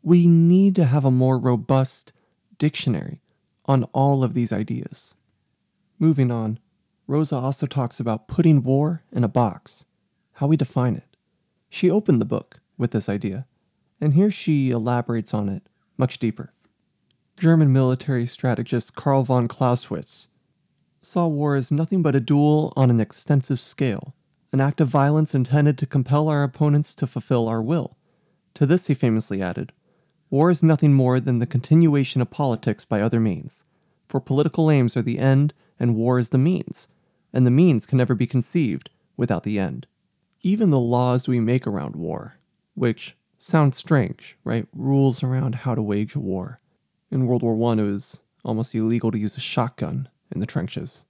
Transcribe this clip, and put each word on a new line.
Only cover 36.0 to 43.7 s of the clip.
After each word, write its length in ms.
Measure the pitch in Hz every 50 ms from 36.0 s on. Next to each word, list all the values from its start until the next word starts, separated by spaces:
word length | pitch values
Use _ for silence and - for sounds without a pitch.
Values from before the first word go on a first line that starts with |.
| 113 123 127 127
is 100 | 120 -
the 80 | -
means, 500 | 127 135 170 185 - - - - - - _ _ _ _ _ _ _ _ _ -
and 140 | 127 127
the 20 | 123
means 380 | 123 143 180 180 143 110 -
can 100 | - -
never 160 | 127 123 - 127
be 140 | 98 123
conceived 640 | - - 127 117 - - 175 147 110 76 67 - - _ _ _ _ _
without 240 | - - - 104 82
the 160 | - 101 107
end." 300 | 101 95 82 65 62 - _ _ _ _ _ _ _ _ _ _ _
Even 280 | - 170 202 214 220 180
the 100 | 147 131
laws 480 | 120 117 123 123 127 127 123 127 127
we 120 | - 123 120
make 260 | 113 110 123 127 -
around 300 | 117 104 80 71 62 52
war, 420 | 78 82 82 80 - - - _ _ _ _ _ _ _ _ _
which 420 | - 127 117 110 - - - _ _ _ _ _ _
sounds 380 | - - - 160 147 139